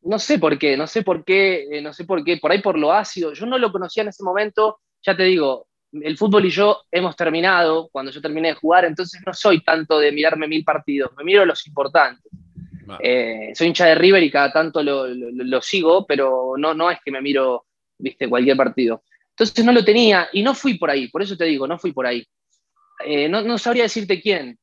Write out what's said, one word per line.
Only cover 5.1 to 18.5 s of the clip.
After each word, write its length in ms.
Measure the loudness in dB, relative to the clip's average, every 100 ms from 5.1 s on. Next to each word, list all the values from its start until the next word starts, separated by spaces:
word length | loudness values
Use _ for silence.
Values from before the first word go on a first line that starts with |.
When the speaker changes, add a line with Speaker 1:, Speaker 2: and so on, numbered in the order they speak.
| 2
Speaker 1:
te 60 |
digo, 460 | 2 2 0 -4 _ _ _
el 260 | -10 -8 -2
fútbol 260 | 2 4
y 60 | 2
yo 320 | 2 2 0 _
hemos 260 | -4 -4 -2
terminado 720 | -2 0 0 2 2 0 -4
cuando 220 | -12 -12
yo 80 | -10
terminé 280 | -8 -4 -4
de 60 |
jugar, 300 | -2 2 4
entonces 380 | 2 -4 -10 -10
no 80 | -12
soy 300 | -2 2 2
tanto 360 | 2 -2 0 2
de 140 | 2
mirarme 360 | 2 -2 -2 -4
mil 160 | -2
partidos. 480 | -2 -4 -4 -4 -4 -6
Me 80 |
miro 220 | 2 4 4
los 200 | 0 -8
importantes. 640 | -6 0 2 2 -2 _ -20 -20 -20 -20 -20 -18
Speaker 2:
Va. 100 | -6
Speaker 1:
Eh, 480 | -2 0 -2 -8 -12
soy 120 | -2 -2
hincha 200 | 2 4
de 100 | 6
River 260 | 6 6
y 80 | 4
cada 220 | 2 2
tanto 280 | 0 -2 -2
lo, 280 | -2 -2 -4
lo, 200 | -8 -12
lo 280 | -10 -4 -4
sigo, 460 | -2 0 4 2 2
pero 460 | 0 0 0 -2 -4
no, 160 | -4
no 160 | 0 -2
es 100 | -2
que 60 | -8
me 100 | -8
miro, 460 | -2 0 0 -2 _ _ _ _
viste, 300 | -12 -8 -2
cualquier 280 | 2 2